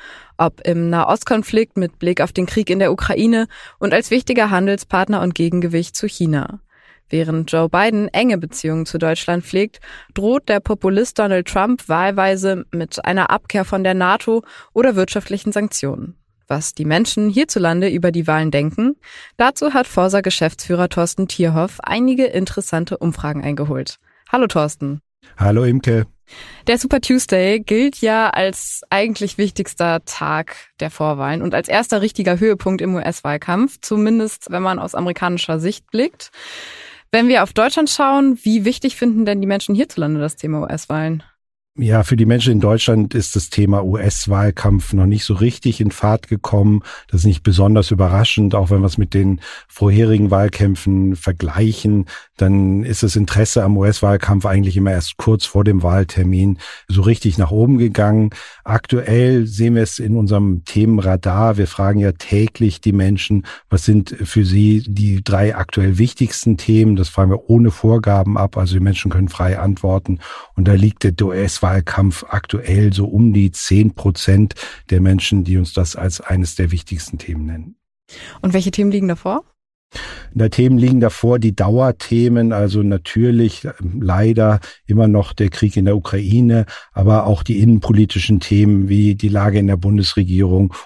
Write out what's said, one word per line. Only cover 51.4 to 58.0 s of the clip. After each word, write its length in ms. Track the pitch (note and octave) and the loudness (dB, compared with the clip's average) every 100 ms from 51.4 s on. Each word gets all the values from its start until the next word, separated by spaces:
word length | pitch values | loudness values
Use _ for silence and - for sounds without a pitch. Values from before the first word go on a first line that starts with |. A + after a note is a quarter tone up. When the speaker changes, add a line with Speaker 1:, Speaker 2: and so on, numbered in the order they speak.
| D#2+ E2 A2 G#2 G#2+ G#2 F#2 - - - | -4 0 0 0 0 0 0 -8 -14 -2
Speaker 2:
dann 480 | F#2+ G2 F#2+ G2 | 2 4 2 0
ist 200 | A#2+ G#2+ | -2 -2
das 120 | G#2+ G#2+ | 0 0
Interesse 480 | G2+ G#2 G#2+ A#2+ | 0 2 2 2
am 140 | G2 G2+ | 2 2
U-S-Wahlkampf 720 | G2+ G#2 G2+ G2+ - G2+ G2+ | 2 2 2 2 2 0 2
eigentlich 280 | G2 G2 F#2+ | 2 2 2
immer 160 | G2 | 0
erst 260 | F#2 - - | 0 -4 -4
kurz 280 | - A2 - | 0 0 0
vor 180 | G2 | 0
dem 200 | G#2 G2 | 2 2
Wahltermin 720 | F2 F#2 F2+ - F#2 F#2 G2 F2 - - - | 2 2 0 0 0 2 2 0 -8 -16 -2
so 160 | F#2+ | 2
richtig 340 | F#2+ A2+ G#2+ F2 | 4 2 0 0
nach 140 | E2 | 0
oben 260 | G#2+ A#2+ C3 | 2 4 4
gegangen. 540 | A#2 G2 | 2 2